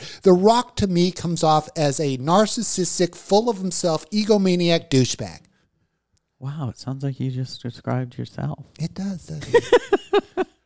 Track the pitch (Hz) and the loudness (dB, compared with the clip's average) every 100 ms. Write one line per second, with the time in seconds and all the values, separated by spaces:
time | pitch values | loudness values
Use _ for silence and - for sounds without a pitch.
0 | - - 196 180 202 233 240 - 202 175 | -10 0 4 6 6 4 0 -2 0 2
1 | 180 175 170 165 156 156 151 - 147 135 | 0 0 -4 0 2 2 0 -2 -2 0
2 | 147 131 135 185 214 - 214 - 170 - | -2 -2 2 2 2 -2 -4 -4 -2 -2
3 | 175 - - 202 240 196 190 - 175 156 | -2 -4 0 2 2 -2 -4 -2 -2 -2
4 | - 208 214 214 190 175 170 165 165 131 | -2 -2 2 2 4 2 2 0 2 2
5 | 123 - 101 80 _ _ _ _ _ _ | 2 -2 -10 -14 _ _ _ _ _ _
6 | _ _ _ _ 131 151 127 - - 135 | _ _ _ _ -12 -8 -8 -10 -10 -6
7 | 139 131 131 127 131 - 123 - - 123 | -6 -4 -6 -6 -8 -10 -12 -10 -6 -4
8 | 127 123 120 - 139 151 139 - 160 - | -6 -10 -12 -8 -8 -8 -14 -10 -10 -8
9 | 196 185 - - 123 466 - 494 - - | -10 -10 -12 -12 0 0 4 2 2 -4
10 | - 403 - - 359 _ | 0 -4 -2 -6 -8 _